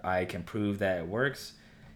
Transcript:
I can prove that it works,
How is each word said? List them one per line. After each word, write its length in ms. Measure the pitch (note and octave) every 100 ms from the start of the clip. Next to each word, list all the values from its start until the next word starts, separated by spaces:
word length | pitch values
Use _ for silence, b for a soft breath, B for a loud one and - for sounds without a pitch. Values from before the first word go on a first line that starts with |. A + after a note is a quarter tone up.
I 220 | F2+ F#2 F2+
can 180 | F#2
prove 340 | F2 G#2+ G#2 G2+
that 220 | G2 F2+
it 60 | E2+
works, 460 | A2 C#3 C3 - - B B B